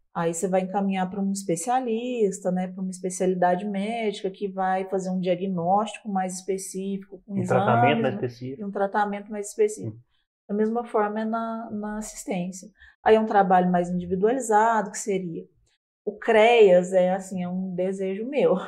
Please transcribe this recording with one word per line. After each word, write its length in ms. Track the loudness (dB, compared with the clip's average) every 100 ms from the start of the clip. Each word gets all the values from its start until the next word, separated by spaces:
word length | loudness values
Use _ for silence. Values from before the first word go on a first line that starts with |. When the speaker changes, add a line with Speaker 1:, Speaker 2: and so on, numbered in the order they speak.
| _
Speaker 1:
Aí 200 | -4 -4
você 120 | -2 0
vai 100 | 0
encaminhar 500 | 0 -2 -2 -2 -2
pra 120 | -2
um 100 | -4
especialista, 1200 | -4 -4 -4 0 -2 0 -2 -2 0 0 0 -4
né, 160 | -2 -4
pra 140 | -6
uma 100 | -8
especialidade 720 | -6 -8 -2 0 2 2 2 -2
médica 640 | -4 -4 -4 -4 -4 -6
que 160 | -6 -8
vai 380 | -4 -2 -2 -2
fazer 200 | -4 -2
um 120 | -2
diagnóstico 880 | 0 -2 -2 -2 0 0 0 -8 -6
mais 240 | -4 -4
específico, 880 | -8 -6 -6 -6 -8 -6 -8 -10 -20 -10
com 140 | -6
Speaker 2:
Um 60 | 0
tratamento 540 | 2 4 4 4 4
Speaker 1:
exames, 20 |
Speaker 2:
mais 120 | 0 -2
Speaker 1:
né, 100 | -6
Speaker 2:
específico. 340 | -8 -12 -10
Speaker 1:
e 40 | -8
um 60 |
tratamento 600 | -4 -2 0 -2 -4 -8
mais 160 | -10 -8
específico. 480 | 0 0 0 -10 -12
Speaker 2:
Uhum. 60 | _ _ _ _ -6
Speaker 1:
Da 40 | -2
mesma 280 | 0 -2
forma 380 | -2 0 0 -2
é 20 |
na, 460 | -4 -4 -4 -8 -8
na 260 | -8 -8 -8
assistência. 680 | -10 -12 -6 -4 -6 -8 -16 _ -20 _
Aí 140 | 4 6
é 40 |
um 40 | 6
trabalho 460 | 4 6 6 4
mais 180 | 2 0
individualizado, 1000 | -2 -4 0 0 0 2 4 4 2 -2
que 60 | -6
seria. 480 | -4 -4 -4 -10 -12 _ _ _ _ _
O 80 | -10 -6
creas 720 | 2 6 8 8 8 8 6
é, 220 | 4 4
assim, 280 | 2 -4 -6
é 60 | -6
um 260 | -4 -6
desejo 540 | -4 -4 -2 -4 -6 -4
meu 280 | 2 2 2